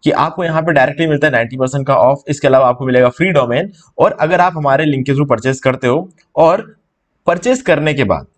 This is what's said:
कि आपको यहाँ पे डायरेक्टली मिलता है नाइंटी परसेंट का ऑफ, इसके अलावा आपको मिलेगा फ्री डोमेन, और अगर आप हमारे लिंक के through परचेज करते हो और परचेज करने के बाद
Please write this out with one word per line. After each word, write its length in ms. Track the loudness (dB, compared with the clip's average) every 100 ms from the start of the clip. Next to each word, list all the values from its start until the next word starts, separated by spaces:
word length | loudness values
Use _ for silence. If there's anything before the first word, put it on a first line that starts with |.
कि 60 | -2 0
आपको 280 | -2 -4
यहाँ 180 | -4 -2
पे 100 | 0
डायरेक्टली 340 | 2 0 0 -2
मिलता 200 | 0 0
है 60 |
नाइंटी 240 | 0 -4 -4
परसेंट 300 | -4 -4 -2
का 100 | 2
ऑफ, 260 | 2 0 -4
इसके 200 | -2 2
अलावा 200 | 2 2
आपको 180 | 0 0
मिलेगा 220 | 2 2
फ्री 220 | 2 0
डोमेन, 420 | 0 0 -2 -4 -12 _ 0
और 180 | 0 0
अगर 200 | -2 2
आप 120 | 0 0
हमारे 280 | 0 0
लिंक 200 | 0 -2 -2
के 60 |
through 160 | -2 0
परचेज 300 | 0 -2 -2
करते 260 | -2 -2 0
हो 220 | -2 -4 _ _ 0
और 280 | 2 2 -4 _ _ _ _ _ -4
परचेज 360 | -2 0 -2
करने 320 | 0 0 0
के 100 | -2
बाद 220 | -2 -2 -6